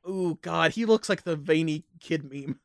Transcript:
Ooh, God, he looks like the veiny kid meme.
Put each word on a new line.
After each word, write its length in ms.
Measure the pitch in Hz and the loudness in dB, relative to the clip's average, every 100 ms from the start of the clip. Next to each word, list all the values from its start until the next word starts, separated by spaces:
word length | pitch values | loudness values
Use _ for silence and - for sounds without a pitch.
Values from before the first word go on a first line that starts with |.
| 180 | -10
Ooh, 280 | 190 180 160 | -4 -4 -4
God, 300 | 170 165 165 | -4 2 2
he 140 | 220 226 | 2 4
looks 220 | 220 - | 4 4
like 160 | 190 | -2
the 120 | 175 151 | -2 -6
veiny 480 | 143 160 160 156 - - | 2 2 2 -2 -8 -18
kid 280 | - 160 143 | -4 -4 -4
meme. 300 | 139 143 - | -10 -8 -10